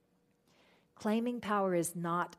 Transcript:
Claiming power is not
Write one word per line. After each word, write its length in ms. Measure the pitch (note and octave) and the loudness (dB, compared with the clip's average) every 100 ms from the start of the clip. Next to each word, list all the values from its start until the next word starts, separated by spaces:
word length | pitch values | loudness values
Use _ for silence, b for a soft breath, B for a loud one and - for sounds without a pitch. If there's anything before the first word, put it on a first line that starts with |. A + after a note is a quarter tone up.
| _ _ _ _ _ b b b b - | _ _ _ _ _ b b b b -4
Claiming 460 | G#3+ A3 A#3+ B3 | 0 0 0 -4
power 340 | F#3+ G#3 F#3+ F3 | -2 0 2 2
is 200 | E3 F3 | 0 -2
not 400 | E3+ F3 E3+ | -2 0 -2